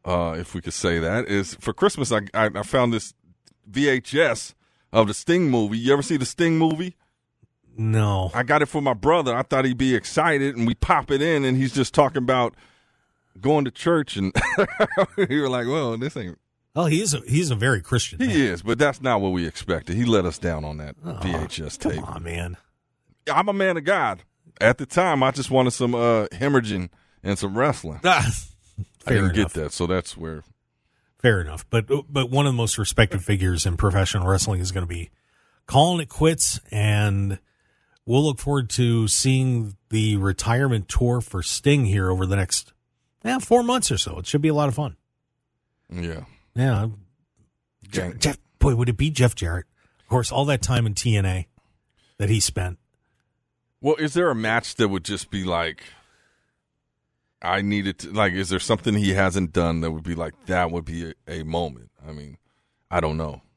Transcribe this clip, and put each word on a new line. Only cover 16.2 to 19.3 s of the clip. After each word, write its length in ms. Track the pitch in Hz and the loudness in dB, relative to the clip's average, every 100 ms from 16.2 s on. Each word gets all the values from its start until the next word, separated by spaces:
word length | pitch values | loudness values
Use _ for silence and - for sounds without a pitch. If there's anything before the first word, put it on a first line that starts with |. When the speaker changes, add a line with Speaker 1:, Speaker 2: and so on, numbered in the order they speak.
| 92 - _ _ _ | -10 -14 _ _ _
Speaker 2:
Oh, 120 | 151 170 | -2 2
he 140 | 160 | 2
is 140 | 208 | 0
a, 60 | 143 - | -4 0
he's 240 | 143 170 | 0 0
a 40 | |
very 260 | 113 123 110 | 0 2 0
Christian 400 | - 123 - - | 0 -2 -2 -4
Speaker 1:
He 60 | 247 | 0
Speaker 2:
man. 100 | 170 | 2
Speaker 1:
is, 260 | 123 85 | 2 0
but 160 | 98 120 | -2 2
that's 220 | 147 123 | 2 0
not 200 | 131 110 | 0 0
what 80 | 98 | 0